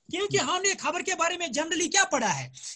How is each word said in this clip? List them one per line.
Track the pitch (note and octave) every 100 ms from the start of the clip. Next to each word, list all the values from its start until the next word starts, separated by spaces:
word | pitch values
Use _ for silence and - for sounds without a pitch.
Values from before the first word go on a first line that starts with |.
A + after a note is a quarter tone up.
| -
क्योंकि | F4 G4+ G4
हमने | C4+ F4+ G4 F#4+
खबर | D4 F4
के | F#4+ E4+
बारे | E4 F4+
में | E4+
generally | A#3+ D#4+ E4+ E4
क्या | G4
पढ़ा | F4+ C#4 G#3+
है? | C#3 B2+ - -